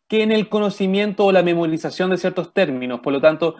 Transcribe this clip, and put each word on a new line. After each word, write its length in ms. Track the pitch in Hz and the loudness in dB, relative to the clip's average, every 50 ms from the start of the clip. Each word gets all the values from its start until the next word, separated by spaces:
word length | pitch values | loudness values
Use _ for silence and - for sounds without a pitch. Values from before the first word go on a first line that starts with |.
| _ - | _ -2
que 140 | 214 220 | 0 0
en 100 | 214 214 | 2 2
el 160 | 220 214 202 - | 2 0 0 0
conocimiento 800 | 214 214 208 196 196 - 196 190 190 202 208 208 190 208 202 | 0 0 0 -2 -2 -2 -2 0 0 0 0 -2 0 2 2
o 60 | 196 | 4
la 100 | 190 185 | 4 4
memorización 680 | 175 175 170 170 170 160 160 156 - 147 - - 185 185 | 4 2 0 0 0 -2 -2 -4 -6 -6 -4 -4 -2 -2
de 80 | 185 | 0
ciertos 380 | 175 - 185 185 185 160 - - | 0 -2 -4 -4 -4 -6 -4 0
términos. 460 | 196 185 151 131 127 127 127 123 120 | 0 0 0 -2 -4 -6 -6 -8 -6
Por 120 | - 147 | -4 -4
lo 80 | 123 123 | 0 2
tanto, 360 | 151 156 156 151 165 165 - | 2 2 2 2 -2 -4 -4